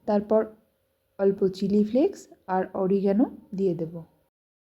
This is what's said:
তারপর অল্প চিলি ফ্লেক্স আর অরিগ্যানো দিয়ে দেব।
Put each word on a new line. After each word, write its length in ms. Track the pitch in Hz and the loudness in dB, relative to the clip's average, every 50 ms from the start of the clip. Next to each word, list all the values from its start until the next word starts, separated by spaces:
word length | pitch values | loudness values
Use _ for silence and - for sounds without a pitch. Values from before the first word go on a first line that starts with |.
| _ | _
তারপর 400 | - 208 208 202 208 220 220 220 220 - _ _ _ _ _ _ _ _ _ _ _ _ _ | 0 0 0 2 2 2 2 0 0 -8 _ _ _ _ _ _ _ _ _ _ _ _ _
অল্প 300 | 196 196 202 202 202 190 | 0 0 2 2 0 -2
চিলি 360 | 190 - 208 185 202 208 208 | -2 -2 -4 0 2 2 2
ফ্লেক্স 440 | 208 220 247 302 392 392 - - _ - _ _ | 2 2 2 2 2 0 -4 -18 _ -20 _ _
আর 180 | - 185 185 190 - - | -4 -2 -2 -2 -2 -4
অরিগ্যানো 500 | 196 196 185 196 202 185 196 196 208 262 - - - - _ - | -4 0 0 0 2 2 2 2 2 2 0 0 -14 -18 _ -6
দিয়ে 200 | 180 196 190 170 | -2 -2 -2 -2
দেব। 280 | 160 160 160 170 170 160 _ _ _ _ _ _ _ _ _ _ _ _ | -2 -6 -8 -10 -14 -18 _ _ _ _ _ _ _ _ _ _ _ _